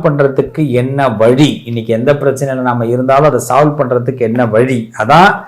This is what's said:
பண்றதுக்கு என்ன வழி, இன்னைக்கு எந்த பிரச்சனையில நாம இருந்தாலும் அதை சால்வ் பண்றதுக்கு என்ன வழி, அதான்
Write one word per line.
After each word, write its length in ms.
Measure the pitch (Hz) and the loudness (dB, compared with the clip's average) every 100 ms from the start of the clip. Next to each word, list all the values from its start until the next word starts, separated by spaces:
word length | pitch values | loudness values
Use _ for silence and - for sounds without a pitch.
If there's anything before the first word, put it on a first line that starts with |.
பண்றதுக்கு 640 | 165 143 139 131 127 - 147 | 0 0 0 0 -4 -2 -2
என்ன 380 | 120 131 139 131 | 0 -2 -2 -2
வழி, 540 | 104 113 131 143 110 | 2 2 4 2 0
இன்னைக்கு 280 | 117 117 113 113 | -8 -8 -4 -2
எந்த 140 | 131 | 0
பிரச்சனையில 540 | 139 143 123 139 131 123 | 0 0 -2 -4 -4 -2
நாம 160 | 120 113 | -2 -2
இருந்தாலும் 440 | 123 127 135 151 | -2 2 2 2
அதை 120 | 123 - | 0 0
சால்வ் 280 | 127 151 147 | 0 2 0
பண்றதுக்கு 400 | 123 123 123 - 113 | -2 -2 -2 -4 -2
என்ன 160 | 123 117 | 0 0
வழி, 440 | 107 131 123 - - | 2 0 -2 -6 -4
அதான் 320 | 110 156 202 - | 2 4 4 2